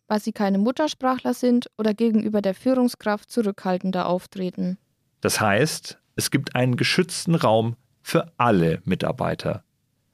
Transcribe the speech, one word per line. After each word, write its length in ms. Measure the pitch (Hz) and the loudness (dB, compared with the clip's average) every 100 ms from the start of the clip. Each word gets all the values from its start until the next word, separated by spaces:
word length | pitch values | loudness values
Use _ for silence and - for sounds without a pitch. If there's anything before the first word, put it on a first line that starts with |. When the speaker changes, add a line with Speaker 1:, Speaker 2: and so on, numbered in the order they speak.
| - | -2
Speaker 1:
weil 140 | 214 | -4
sie 100 | 226 | -2
keine 260 | - 202 196 | -2 0 2
Muttersprachler 760 | 214 262 302 - 254 254 247 | 0 0 -2 -2 -2 -2 -2
sind 360 | 247 247 240 - - | 0 2 2 0 -2
oder 160 | 220 | -2
gegenüber 480 | 208 233 214 214 214 | 2 2 2 2 0
der 140 | 202 185 | 0 0
Führungskraft 760 | 254 262 247 - 214 208 - | 0 2 2 0 -4 -4 -4
zurückhaltender 760 | - 208 196 190 180 185 180 175 | -2 -2 -2 -2 -2 -2 -2 0
auftreten. 720 | 180 - 196 185 185 180 180 _ _ _ _ | -2 -4 -8 -8 -4 -6 -6 _ _ _ _
Speaker 2:
Das 220 | 101 - | -2 0
heißt, 580 | 107 101 156 - - - _ - | 2 2 2 -2 -12 -20 _ -6
es 160 | - | -2
gibt 240 | 139 131 127 | -2 -2 -2
einen 220 | 127 123 | 0 0
geschützten 580 | - - 185 - - 165 | 0 0 -2 -4 0 2
Raum 400 | 143 110 113 117 _ _ | 4 2 0 -6 _ _
für 300 | - - - - | -4 -2 -2 0
alle 440 | 120 101 82 82 - | 4 4 4 0 -2
Mitarbeiter. 800 | 92 76 - 85 82 - - - _ _ _ _ | -2 -2 -2 -4 -4 -4 -6 -10 _ _ _ _